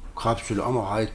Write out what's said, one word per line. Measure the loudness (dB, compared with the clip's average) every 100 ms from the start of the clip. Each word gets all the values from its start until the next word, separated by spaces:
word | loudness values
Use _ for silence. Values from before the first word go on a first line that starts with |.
| -12 -2
kapsülü | 0 0 0 0
ama | 2 0 2
hayıt | 0 0